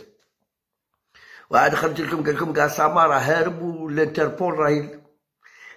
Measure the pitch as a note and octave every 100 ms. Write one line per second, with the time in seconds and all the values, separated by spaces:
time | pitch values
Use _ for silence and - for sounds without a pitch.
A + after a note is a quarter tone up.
0 | - _ _ _ _ _ _ _ _ _
1 | _ _ - - - B2 D3 C#3+ D#3+ D#3
2 | D3+ E3 D3 C#3+ E3 D3+ D3 - D#3 E3+
3 | D#3+ C#3 B2+ E3 F3 E3+ E3+ D#3+ D#3+ D3
4 | D3+ E3 D3 - F3+ D#3 D3 D3 D3 -
5 | - _ _ _ _ - -